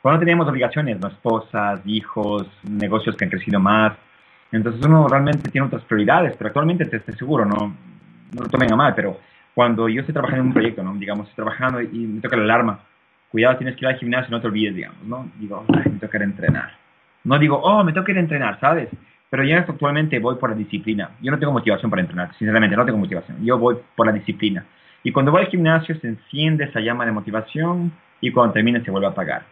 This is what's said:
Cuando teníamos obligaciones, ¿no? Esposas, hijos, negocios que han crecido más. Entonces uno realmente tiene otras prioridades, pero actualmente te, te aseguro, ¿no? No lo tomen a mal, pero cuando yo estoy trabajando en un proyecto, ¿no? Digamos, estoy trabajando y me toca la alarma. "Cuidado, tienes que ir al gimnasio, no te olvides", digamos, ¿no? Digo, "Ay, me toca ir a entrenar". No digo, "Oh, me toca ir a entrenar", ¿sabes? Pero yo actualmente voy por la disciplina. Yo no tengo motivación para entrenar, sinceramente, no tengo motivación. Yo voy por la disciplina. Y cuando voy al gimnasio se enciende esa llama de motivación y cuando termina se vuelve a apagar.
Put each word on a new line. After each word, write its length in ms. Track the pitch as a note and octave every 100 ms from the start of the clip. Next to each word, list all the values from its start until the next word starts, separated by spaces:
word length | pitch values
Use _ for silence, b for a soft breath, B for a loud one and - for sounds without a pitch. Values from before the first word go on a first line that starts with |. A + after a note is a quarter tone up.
Cuando 180 | C3 D#3+
teníamos 280 | E3+ E3+ D3
obligaciones, 520 | B2+ B2 D3+ C#3+ G2
¿no? 80 | F#2+
Esposas, 720 | - A#2+ A2 - G#2+ G2+ G2
hijos, 640 | F#2+ G#2+ G#2+ A2 G#2 G#2 F#2+ -
negocios 520 | G2+ G#2 G#2 A2 A2
que 100 | G2+
han 40 | F#2+
crecido 300 | F#2+ G#2+ G2
más. 340 | F#2+ G#2+ A2 G#2 _ b b b _
Entonces 320 | A2+ A2+ A2+
uno 220 | C#3+ D#3+ C#3
realmente 420 | C3+ C#3+ D3 -
tiene 180 | C3+ C3+
otras 160 | A2+
prioridades, 520 | - G#2+ G#2 D#3+ D#3+ -
pero 100 | G#2+
actualmente 380 | C#3+ D#3 F3
te, 140 | D#3+ A2
te 120 | -
aseguro, 340 | A2 B2+ C#3+
¿no? 280 | G2+ G#2 G#2 D#2+ - - - - -
No 80 | -
lo 80 | -
tomen 220 | B2 B2
a 20 |
mal, 180 | B2 C#3+
pero 240 | - G#2 - b b b
cuando 340 | - A#2+ A2 A2+
yo 140 | A#2
estoy 120 | C3
trabajando 280 | D3 B2+ C3
en 60 | B2+
un 60 |
proyecto, 300 | A#2+ A2+ G#2+
¿no? 100 | F#2+
Digamos, 340 | G2+ G2 G#2 G2+
estoy 140 | -
trabajando 380 | G#2+ - C3 B2
y 180 | A#2 A2+ A2+
me 140 | G#2+
toca 160 | A#2+ A#2+
la 60 |
alarma. 360 | G#2+ A#2 A#2 G2 _ _ _ _ _
"Cuidado, 280 | A2 B2 B2+
tienes 180 | B2+
que 100 | B2+
ir 60 | C3
al 60 | C3
gimnasio, 320 | A#2+ B2 B2+
no 100 | A#2
te 60 | A2+
olvides", 280 | G#2 G#2
digamos, 280 | F#2 - -
¿no? 260 | G#2 B2+ A#2+ -
Digo, 260 | G#2 F#2+ -
"Ay, 180 | - -
me 80 | G#2
toca 180 | G#2 G#2+
ir 60 |
a 20 |
entrenar". 460 | G2+ F#2 D#2+ D2 B1 - _ _ _ _
No 140 | A#2+ C#3+
digo, 220 | D3+ C#3+
"Oh, 220 | E3 G#3
me 100 | F3
toca 180 | E3 F#3+
ir 60 | F#3+
a 40 |
entrenar", 380 | E3 D3 A2+ G2
¿sabes? 300 | C3+ E3 A2+ - b b _
Pero 140 | C3
yo 120 | C3+ E3+
actualmente 640 | E3+ C3 C#3+ D3 D#3 B2+
voy 160 | A#2
por 140 | B2 B2
la 80 | A2
disciplina. 540 | G#2 G2+ A2 G#2 F2+ -
Yo 100 | B2
no 80 | D3
tengo 140 | D3
motivación 360 | C3 A2 F#2+ A2
para 120 | F#2+
entrenar, 320 | E2+ F2 F2+ -
sinceramente, 380 | A2 A2 G#2+
no 80 | G#2
tengo 140 | B2+ G#2+
motivación. 480 | F#2 F2+ - -
Yo 120 | A2 B2
voy 200 | A#2+ A#2 -
por 100 | -
la 60 | A2
disciplina. 540 | G#2+ - - G#2+ F#2 - b b b
Y 80 | B2
cuando 180 | C3+ C3+
voy 120 | F3+
al 40 | F#3+
gimnasio 480 | F3+ D#3+ E3 D#3+ D#3
se 80 | A#2+
enciende 580 | A2+ _ C#3 D#3 D#3
esa 160 | C#3 A#2
llama 240 | A2 A#2+
de 80 | A#2
motivación 800 | G#2+ G2 A2 G#2+ D3+ E3 F3 E3+ - _ _
y 120 | B2
cuando 220 | B2 A2+
termina 300 | G#2 A2+ A#2+
se 80 | -
vuelve 160 | G2 G2
a 40 |
apagar. 320 | F#2+ D#2+ C2 -